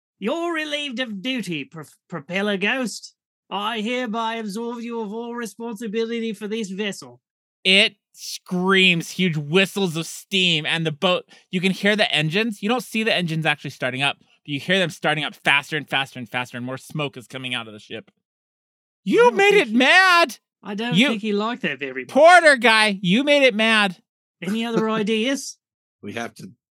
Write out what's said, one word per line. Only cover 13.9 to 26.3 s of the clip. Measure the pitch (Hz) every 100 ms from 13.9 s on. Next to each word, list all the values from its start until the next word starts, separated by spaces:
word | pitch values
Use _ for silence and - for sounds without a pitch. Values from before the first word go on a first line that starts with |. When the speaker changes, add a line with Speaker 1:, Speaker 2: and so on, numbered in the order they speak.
| 131
Speaker 2:
up, | 139 -
but | _ _ -
you | 139
hear | - 190
them | 170
starting | - 165 151
up | 139
faster | - 165 143 143 156
and | 131
faster | 139 135 127
and | 120
faster, | 127 123 123
and | 123
more | 131
smoke | - 151 143 131
is | 117
coming | 131 131
out | 123 113
of |
the | 104
ship. | - 110 -
Speaker 1:
I | _ _ _ _ _ _ _ _ _
Speaker 2:
You | - 381
Speaker 1:
don't | 480 392
Speaker 2:
made | 403
Speaker 1:
think | 415
Speaker 2:
it | 262
Speaker 1:
he, | 226
Speaker 2:
mad! | 269 349 381 349 311 - _ _
Speaker 1:
I | -
don't | 202 240
Speaker 2:
You | 226 277
Speaker 1:
think | 220
he | 214
liked | 202 214 240
that | 170 135
very | 139 131
much. | 120
Speaker 2:
Porter | 262 320 359 320 269
guy, | 240 220 214 196
you | 180 208
made | 285 285
it | 262
mad. | 208 226 220 202 175 _ _ _ _
Speaker 1:
Any | 170 220
other | 233 226 220
Speaker 2:
<laughs> |
Speaker 1:
ideas? | 220 208 220 240 277 - - _ _ _ _
Speaker 3:
We | 101
have | 104 117